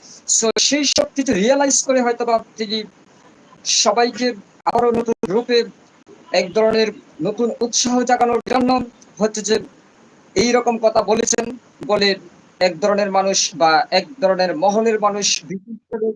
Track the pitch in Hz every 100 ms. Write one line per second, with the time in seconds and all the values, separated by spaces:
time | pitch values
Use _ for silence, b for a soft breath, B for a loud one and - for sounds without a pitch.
0 | B B B - 226 - - 294 277 -
1 | 285 - 262 190 220 269 285 - - 262
2 | 240 240 240 226 226 - 220 220 208 -
3 | _ _ - - - - - - - 208
4 | 240 208 247 202 - _ - 240 240 233
5 | 233 220 - 208 240 240 202 - _ _
6 | - - - 180 180 196 220 226 220 -
7 | - - 165 208 233 - 240 - 240 247
8 | 240 247 240 233 - 247 247 254 240 -
9 | - - 214 220 196 220 - - - _
10 | - _ _ - 240 247 247 233 220 -
11 | 196 220 - - 233 247 - - 180 202
12 | 202 185 - - _ - 185 165 202 202
13 | 202 190 190 185 - 160 160 156 - 185
14 | 160 139 190 185 185 151 190 208 226 214
15 | 208 208 196 - 151 190 233 220 _ 220
16 | 220